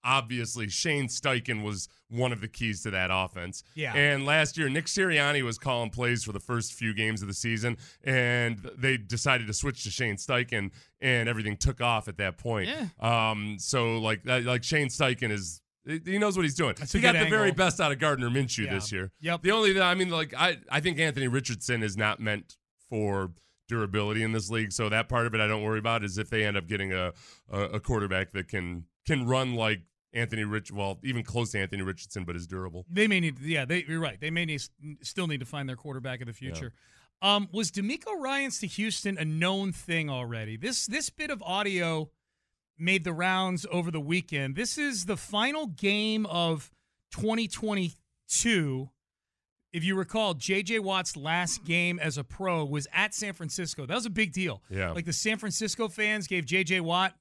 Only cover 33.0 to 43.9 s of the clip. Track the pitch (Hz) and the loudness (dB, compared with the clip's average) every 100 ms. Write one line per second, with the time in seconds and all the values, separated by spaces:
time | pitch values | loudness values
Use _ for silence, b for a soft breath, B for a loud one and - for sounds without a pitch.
33 | 214 190 170 127 143 160 131 175 143 160 | 4 4 0 -2 -2 -2 0 -2 -2 -2
34 | 160 101 151 165 170 147 - _ 147 147 | -2 -4 -4 -2 -2 -4 -8 _ -16 -12
35 | - - 175 143 117 151 139 127 151 131 | -8 -4 -2 -2 -6 -8 -8 -8 -10 -8
36 | 131 127 123 110 131 80 123 - b b | -8 -8 -10 -10 -10 -8 -10 -14 b b
37 | b _ 196 208 202 190 196 202 202 330 | b _ 2 2 2 -2 -2 -2 -2 -4
38 | - 392 262 277 269 - 190 - 220 - | -6 -4 -2 -2 -2 -4 -6 -2 -2 -2
39 | 202 190 156 156 170 196 196 170 - 165 | -4 -2 -2 2 2 2 -2 -4 -2 -2
40 | 151 131 120 117 107 110 185 262 - 262 | 0 -4 -4 -6 -6 -6 -4 -2 -2 -2
41 | - - 302 262 165 190 202 185 170 160 | -4 -6 -6 -6 -2 0 0 2 0 0
42 | 156 _ _ _ _ _ _ _ 165 190 | -4 _ _ _ _ _ _ _ 2 2
43 | 170 160 180 185 185 180 202 180 170 | 2 0 2 2 2 0 -2 -2 -2